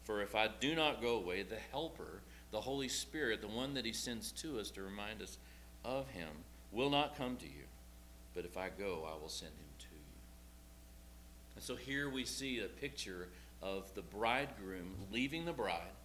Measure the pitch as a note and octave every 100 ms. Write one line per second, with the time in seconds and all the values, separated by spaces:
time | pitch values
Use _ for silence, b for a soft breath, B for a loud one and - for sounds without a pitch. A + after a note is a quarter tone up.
0 | - G#2+ G2 A2 A2 G#2+ B2+ E3 D#3 A#2
1 | A#2+ A#2 F2 F#2 G2 A2 - C3+ D#3+ -
2 | - G2 - B B G#2+ A2 C#3 C3 -
3 | - D#3 C3+ G#2+ G#2+ A2 C#3 C3+ A2+ A2+
4 | - A#2 A2 - D#3+ C3 G2 - F#2+ G2+
5 | G#2 G#2+ F#2+ - B B B - A#2 C3
6 | C3+ F2+ E2 D2+ - B B G2+ C#3 C#3+
7 | D3 - B2+ B2 D#2+ C2+ C2 - - -
8 | - - - F2+ F2 F2+ F#2 F2+ G2+ F2
9 | D#2+ D#2+ D#2 - E2 D2+ - - - -
10 | - - - - - - - - - -
11 | - - - - - - - A#2+ B2 C#3
12 | C#3+ C3 A#2+ - C3+ B2 F#2+ - C#3+ -
13 | - F2+ F2+ B B B F#2+ G2 F#2 -
14 | F2 G2 A2+ B2+ C#3 C3 F#2+ F#2 F#2 F#2+
15 | G2 A2 C3+ D#3+ E3+ E3 G2+ E2+ F2 -